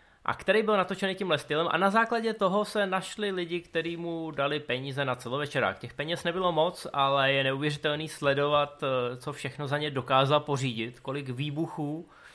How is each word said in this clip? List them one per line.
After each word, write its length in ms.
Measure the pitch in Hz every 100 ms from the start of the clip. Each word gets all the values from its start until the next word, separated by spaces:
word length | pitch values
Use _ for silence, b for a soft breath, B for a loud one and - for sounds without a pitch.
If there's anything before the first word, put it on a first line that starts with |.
| B B -
A 80 |
který 300 | - - 208
byl 140 | 214 208
natočený 380 | 180 185 196 185
tímhle 220 | 190 147
stylem 300 | - 151 170
a 60 | 165
na 120 | 196
základě 440 | 220 226 233 226
toho 320 | 220 190 196 202
se 200 | 214 196
našli 440 | 190 - - 208
lidi, 280 | 190 175 170
kteří 360 | 170 165 160 170
mu 340 | 170 165 160
dali 280 | 123 143 151
peníze 460 | 147 127 139 135 135
na 100 | 123
celovečerák. 640 | 117 135 147 139 104 98
Těch 140 | 120
peněz 300 | - 147 170
nebylo 280 | 175 175 180
moc, 360 | 160 165 180 -
ale 380 | 139 139 139 135
je 120 | 139
neuvěřitelný 680 | 135 135 147 147 156 147 156
sledovat, 760 | - 143 139 147 147 143 -
eh, 340 | 139 127 120 127
co 160 | 151
všechno 340 | 135 135 - 143
za 100 | 147
ně 140 | 151
dokázal 480 | 135 123 131 135 151
pořídit, 600 | 147 139 131 113 113 127
kolik 300 | - 139 135
výbuchů, 800 | 123 147 147 165 - 147 156 175 B B